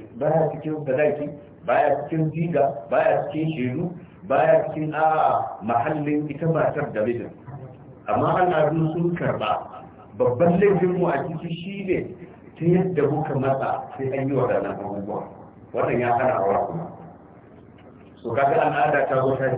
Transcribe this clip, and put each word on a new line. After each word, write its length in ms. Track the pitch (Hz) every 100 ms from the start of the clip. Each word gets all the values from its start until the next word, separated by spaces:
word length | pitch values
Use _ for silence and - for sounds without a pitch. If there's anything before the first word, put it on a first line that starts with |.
| -
Baya 340 | 117 151 165 156
cikin 320 | 151 156 151 175
sadaki, 420 | 156 151 143 147 - - - -
baya 300 | 131 - - -
cikin 240 | 160 156
ziga, 560 | 160 170 143 139 - -
baya 360 | 135 160 - -
cikin 180 | 156 160
shaidu, 400 | 120 123 143 180 - - - 101
baya 360 | 135 147 160 147
cikin 260 | 151 151
a'a 640 | 151 156 156 - 120 - -
mahallin 680 | 110 117 156 151 147 151 151
ita 160 | - 165
matar 460 | 156 - 147 -
da 100 | 107
mijin. 280 | 120 117 - - - - - - - - -
Amma 340 | 160 156 185 180
al'adu 460 | 156 147 160 156
sun 220 | 175 170 170
karɓa. 420 | 117 107 107 - - - - - - 101
Babban 420 | 123 - 175 175
laifin 380 | 202 - 180 175
mu 80 | 165
a 100 | 143 -
ciki 240 | - 170
shi 340 | 165 190 202
ne 300 | 185 151 - - - - - -
ta 60 |
yadda 380 | 170 180 - 147 139
muka 240 | 156 143
matsa 540 | 127 135 135 - - - 131
sai 80 | 131 135
an 100 | 135
yi 60 |
waɗannan 440 | 131 120 98 98 101
abubuwa. 460 | 98 101 101 101 - - - - -
Wannan 260 | 120 - 120
ya 120 | 120
hana 200 | - 107 98
aure 280 | 98 - -
kuma. 200 | 82 - - - - - - - - - - - - - -
So 80 | 120
kaga 240 | 120 139
al'ada 520 | - 151 143 147 143 -
ta 100 | 131
zo 140 | 135 131
ta 140 | 131